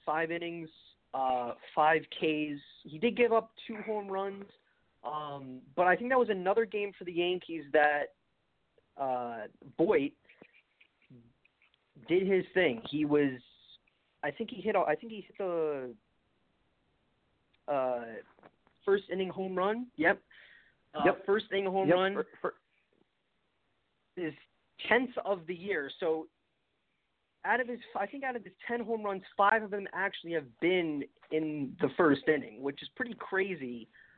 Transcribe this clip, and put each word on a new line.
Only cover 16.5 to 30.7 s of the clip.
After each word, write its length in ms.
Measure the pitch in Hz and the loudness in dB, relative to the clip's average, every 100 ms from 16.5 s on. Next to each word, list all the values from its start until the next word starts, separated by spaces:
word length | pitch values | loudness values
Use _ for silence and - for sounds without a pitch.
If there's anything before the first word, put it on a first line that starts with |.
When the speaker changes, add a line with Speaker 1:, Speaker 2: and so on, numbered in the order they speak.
| _ _ _ _ _ _ _ _ _ _ _ - | _ _ _ _ _ _ _ _ _ _ _ -4
Speaker 1:
uh, 380 | 143 131 123 117 110 - _ - _ _ _ - | -2 0 -2 -6 -12 -16 _ -20 _ _ _ 2
first 180 | 208 - | 2 2
inning 180 | 185 185 | -4 -4
home 260 | 185 190 185 | -4 -4 0
run. 320 | 190 226 247 - | 0 0 -4 0
Yep. 240 | 165 196 _ - - - _ _ _ 151 | 2 2 _ -20 -20 -20 _ _ _ 2
Uh, 60 | 160 | 2
Speaker 2:
Yep. 200 | - - | 2 2
Speaker 1:
first 200 | 208 214 | 0 0
inning 140 | 196 196 | -2 -2
home 240 | 190 185 | 0 4
Speaker 2:
Yep. 80 | 180 | 4
Speaker 1:
run. 160 | 190 | 4
Speaker 2:
For, 140 | 202 - - | 0 -6 -6
for 120 | - - _ _ _ _ _ _ _ _ _ _ _ _ _ _ _ - | -8 -8 _ _ _ _ _ _ _ _ _ _ _ _ _ _ _ -8
Speaker 1:
His 180 | 165 147 - _ _ - - | -8 -8 -18 _ _ -8 2
tenth 240 | 220 254 - - | 4 2 -4 -2
of 200 | 196 160 | -4 -4
the 60 | |
year. 380 | 180 196 175 139 - | -8 -4 -4 -4 -4
So 280 | 165 160 - _ _ _ _ _ _ _ _ _ _ _ 180 | 0 0 -4 _ _ _ _ _ _ _ _ _ _ _ -2
out 140 | 233 | 0
of 80 | 247 | 0
his, 120 | 240 - 226 | -6 -8 -6
I 100 | 202 | -6
think 180 | 285 | -6
out 120 | 269 247 | -8 -8
of 80 | |
his 100 | 180 - - | -10 -14 -6
ten 120 | 240 | -6
home 240 | 220 226 | -4 -4
runs, 200 | 208 190 185 - | -4 -6 -6 2
five 260 | 202 220 | 4 4
of 60 | 214 | 0
them 180 | 202 196 | -8 -6
actually 380 | 180 190 - 170 | -4 -4 -4 -4
have 260 | 165 135 113 | -4 -4 -2
been 440 | 170 | 2